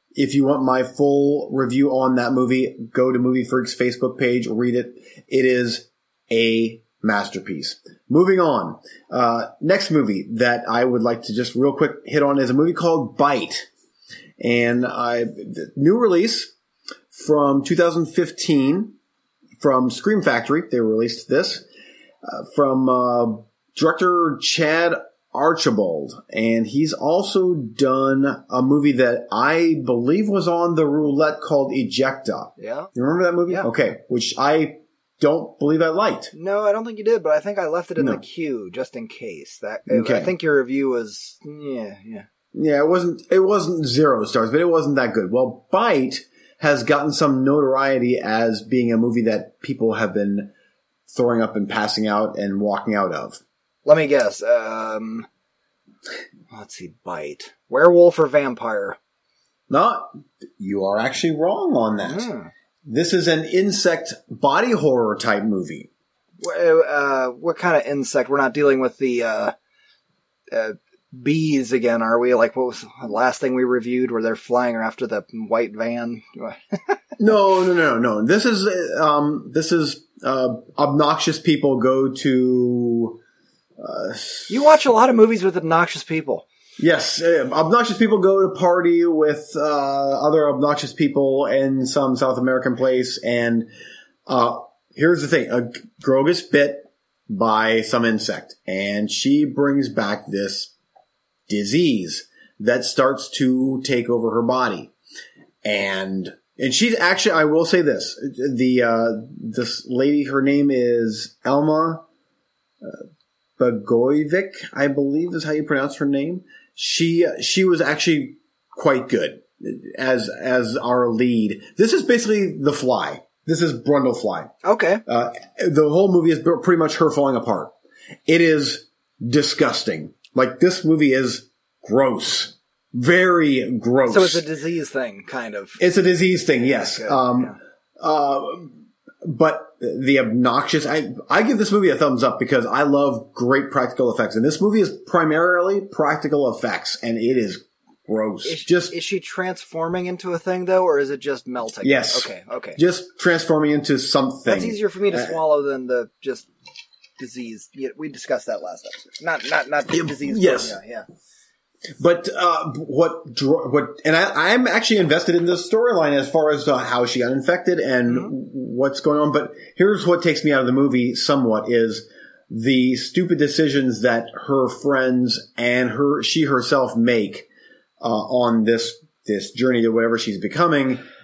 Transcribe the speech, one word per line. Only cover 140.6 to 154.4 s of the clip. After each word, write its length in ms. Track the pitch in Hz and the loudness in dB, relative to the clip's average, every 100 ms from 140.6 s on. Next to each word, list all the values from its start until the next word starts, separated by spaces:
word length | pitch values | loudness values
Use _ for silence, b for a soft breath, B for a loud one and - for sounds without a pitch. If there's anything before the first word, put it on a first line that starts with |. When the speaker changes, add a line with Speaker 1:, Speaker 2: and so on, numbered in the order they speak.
| 143 156 143 | 0 0 0
Speaker 1:
I, 260 | 156 127 - - | -2 -4 -8 -2
I 140 | 165 | 0
give 140 | 226 226 | 2 2
this 120 | 208 | 2
movie 180 | 202 185 | 2 2
a 60 | 131 | 2
thumbs 280 | 147 127 | 2 2
up 160 | 127 - | 0 0
because 260 | 127 131 113 | 0 0 0
I 180 | 123 | 0
love 480 | 147 139 139 120 - | 2 2 2 -2 -8
great 360 | - 123 135 139 | -4 0 0 0
practical 420 | 143 - - 123 | -2 -2 0 0
effects. 220 | 110 107 110 | 0 -2 0
And 80 | |
this 160 | 131 151 | 0 2
movie 200 | 202 214 | 2 2
is 80 | 185 - - | 0 -2 -2
primarily 760 | 175 160 156 175 175 185 202 | 0 2 2 2 2 0 -2
practical 720 | 196 - 147 151 147 147 135 110 | -4 -2 -2 0 -2 0 0 -2
effects, 420 | 117 90 - - | -4 -6 -8 -8
and 140 | - 113 | -6 -2
it 200 | 117 127 | 0 0
is 260 | 104 87 _ _ _ _ - | -2 -6 _ _ _ _ -6
gross. 380 | 110 107 92 - | -4 -4 -6 -8
Speaker 2:
Is, 160 | 156 | -6
Speaker 1:
Just 280 | - 175 175 | 0 0 0
Speaker 2:
is 100 | 170 | -8
she 160 | - 190 | -6 -6
transforming 880 | - - 185 214 - 165 165 180 180 | -8 -8 -6 -8 -10 -8 -6 -4 -6
into 260 | 180 185 | -8 -6
a 60 | 170 | -6
thing, 260 | 185 185 180 | -4 -4 0
though, 180 | 185 | 2
or 140 | 180 143 | 4 2
is 120 | 135 | 0
it 80 | 139 | -4
just 280 | 135 131 - | -6 -8 -6
melting? 380 | 123 113 110 127 | -8 -8 -4 0
Speaker 1:
Yes. 400 | 135 - 127 117 | 0 0 -2 -4
Speaker 2:
Okay, 180 | 92 - | -10 -12
okay. 260 | 123 - 110 | -12 -8 0
Speaker 1:
Just 240 | 175 175 - - | 0 0 -8 -2
transforming 500 | 180 170 165 156 151 | 0 2 2 2 2
into 280 | 147 147 131 | 0 0 -2
something. 420 | - 143 131 - | 0 0 0 -2